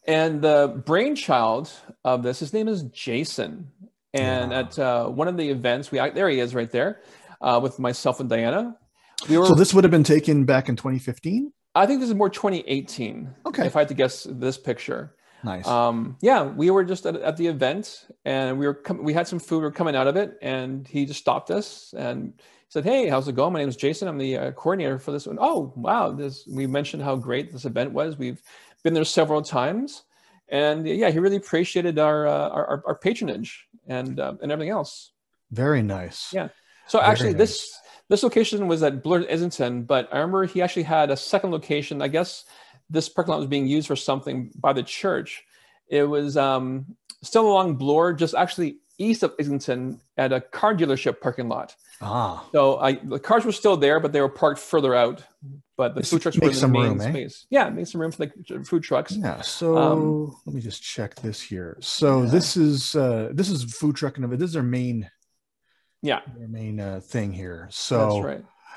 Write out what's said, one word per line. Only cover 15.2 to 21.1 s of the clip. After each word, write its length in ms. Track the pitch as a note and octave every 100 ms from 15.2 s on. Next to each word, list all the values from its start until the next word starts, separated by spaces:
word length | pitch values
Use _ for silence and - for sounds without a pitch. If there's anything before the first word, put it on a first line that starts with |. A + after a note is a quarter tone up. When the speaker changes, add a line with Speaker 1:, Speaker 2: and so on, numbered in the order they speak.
| _ _
Speaker 2:
Nice. 240 | A2+ F#2 F#2+
Speaker 1:
Um, 500 | A#2+ A#2+ A#2 A2+ B2+
yeah, 220 | G#3 B3+
we 280 | C#3 C#3+ E3
were 120 | G3
just 220 | F3+ F3+ E3
at, 100 | E3
at 200 | D#3 D#3
the 80 | E3+
event, 600 | D3 B2+ E3+ G#3+ - _ -
and 340 | - C3+ C3 C3
we 80 | C#3+
were 80 |
com-, 300 | C#3+ - F3+
we 100 | D3+
had 140 | D#3 E3+
some 100 | F3
food, 200 | - E3
we 60 |
were 80 | D#3
coming 240 | D3 E3 C#3
out 120 | C3
of 80 | E3
it, 220 | G3+ -
and 460 | - C3 B2+ C3+ C3+
he 180 | D3
just 140 | C#3+